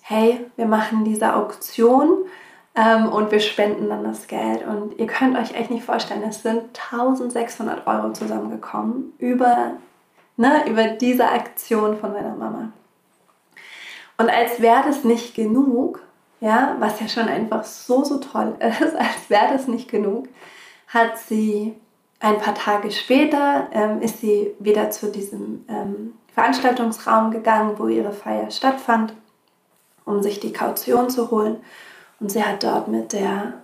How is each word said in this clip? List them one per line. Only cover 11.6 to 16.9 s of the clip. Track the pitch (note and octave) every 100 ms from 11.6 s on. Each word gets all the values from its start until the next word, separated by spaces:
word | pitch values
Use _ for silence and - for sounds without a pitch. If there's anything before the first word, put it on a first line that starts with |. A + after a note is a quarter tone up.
| - A3 G#3+ G#3+
von | G3+
meiner | G#3 A3
Mama. | G#3+ A3 A3 A3+ - _ _ _ _ _ _ _ - - - - - - -
Und | A3+
als | - A#3 -
wäre | A3+ B3
das | D4 -
nicht | A3+ A3+ -
genug, | - G#3+ A#3+ C4+ A#3+ - - - _ _ _
ja, | G#3+ A3+ C4 -
was | G#3+